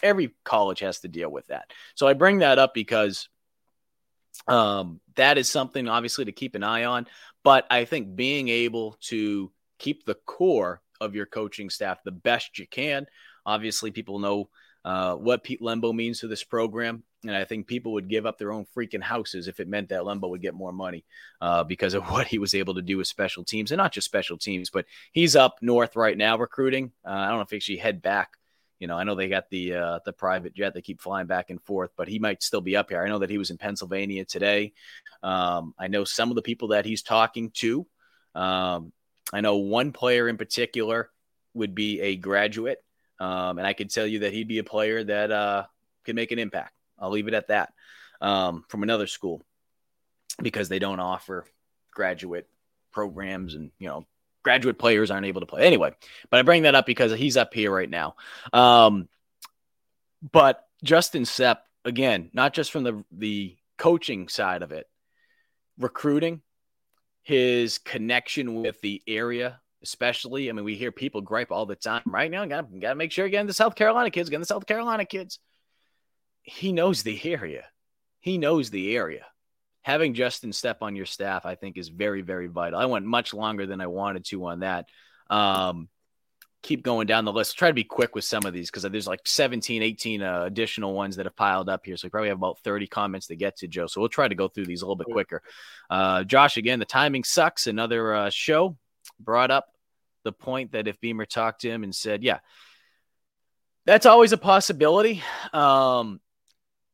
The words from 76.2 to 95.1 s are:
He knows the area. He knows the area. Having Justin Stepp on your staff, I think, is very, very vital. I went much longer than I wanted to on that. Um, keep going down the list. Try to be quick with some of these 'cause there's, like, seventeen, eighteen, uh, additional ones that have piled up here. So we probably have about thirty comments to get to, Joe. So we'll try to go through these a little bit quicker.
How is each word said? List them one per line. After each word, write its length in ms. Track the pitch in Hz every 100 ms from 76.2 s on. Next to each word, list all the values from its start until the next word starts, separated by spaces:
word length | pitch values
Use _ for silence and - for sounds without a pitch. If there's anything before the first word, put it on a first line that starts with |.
| _ _
He 300 | - - 190
knows 300 | 175 180 180
the 160 | 113 101
area. 400 | 160 160 90 67 - _ _ _ _ _
He 160 | 180 185
knows 320 | 147 160 117
the 260 | 104 98
area. 300 | 117 85 69 - _ _ _ _ _
Having 320 | - 147 160
Justin 380 | 117 123 - 120
Stepp 260 | - 123 110
on 120 | 107
your 120 | 101 92
staff, 400 | - 98 92 87
I 80 |
think, 240 | 90 98 90
is 100 | 85
very, 320 | 85 104 98
very 280 | 90 92 90
vital. 300 | 85 85 85
I 60 |
went 220 | 127 113 101
much 260 | 120 117
longer 320 | 104 110 104 95
than 140 | 95
I 60 | 90
wanted 400 | 92 101 92 -
to 180 | 98 90
on 140 | 87
that. 260 | 95 90 87 _ _ _ -
Um, 580 | 104 101 95 92 85 82 _ _ _ _ _ _ _
keep 200 | - 147
going 240 | 127 117 107
down 180 | 110
the 80 | 107
list. 260 | 107 104 -
Try 100 | 175
to 60 |
be 100 | 127
quick 300 | 107 - 120
with 100 | 107
some 200 | - 110
of 80 | 101
these 180 | 90 85
'cause 120 | -
there's, 240 | 95 104 98
like, 140 | 92 -
seventeen, 560 | - 135 120 - 113
eighteen, 400 | 110 107 113 107
uh, 200 | 95 87
additional 480 | 87 101 110 - 101
ones 240 | 98 98 95
that 80 | 95
have 100 | -
piled 340 | 101 95 92
up 140 | 95
here. 120 | - 90
So 100 | 90
we 40 |
probably 180 | 107 107
have 100 | 95
about 200 | 92 -
thirty 260 | - 104 98
comments 420 | - 101 95 -
to 80 | 82
get 200 | 98 -
to, 100 | 90
Joe. 180 | 87 85
So 140 | -
we'll 60 | 113
try 200 | - 131
to 60 |
go 140 | 92 95
through 180 | - 92
these 160 | 87
a 40 | 92
little 100 | 95
bit 100 |
quicker. 360 | 104